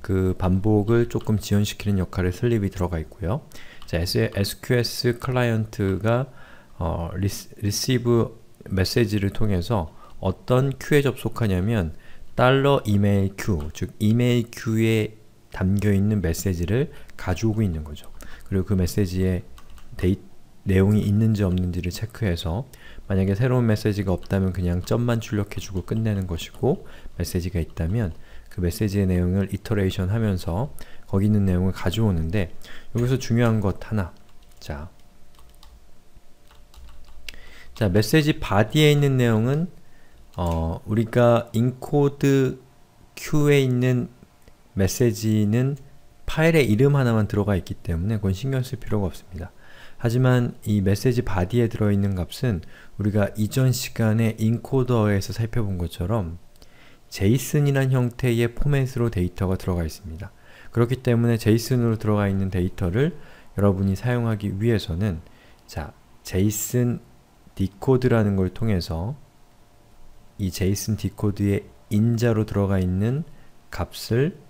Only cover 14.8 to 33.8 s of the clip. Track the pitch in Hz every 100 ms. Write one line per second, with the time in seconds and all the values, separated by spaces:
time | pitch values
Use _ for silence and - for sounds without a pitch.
14.8 | 110 110 107 - - - - - 92 101
15.8 | 104 98 104 107 85 85 101 85 87 113
16.8 | 151 - - - - 87 113 107 104 80
17.8 | 76 76 - - - - - 98 87 98
18.8 | 87 - 98 92 92 90 - - - -
19.8 | - - 90 98 - - - - - 95
20.8 | 98 104 101 101 110 104 98 90 90 87
21.8 | 87 - 110 - 104 85 85 92 - -
22.8 | - - - 95 95 98 127 127 117 107
23.8 | 107 101 98 90 - 98 95 90 87 87
24.8 | - 117 120 117 - 104 98 - - 98
25.8 | - 113 110 101 92 82 - - 120 -
26.8 | - - - - 85 90 87 85 78 -
27.8 | 82 113 98 - - - - - 87 -
28.8 | 110 101 95 90 90 98 95 101 - 104
29.8 | 95 - 92 113 110 92 - 87 139 -
30.8 | - - - 98 104 104 98 90 95 -
31.8 | 95 90 113 85 80 104 87 - - -
32.8 | - 113 123 131 - 117 120 110 98 -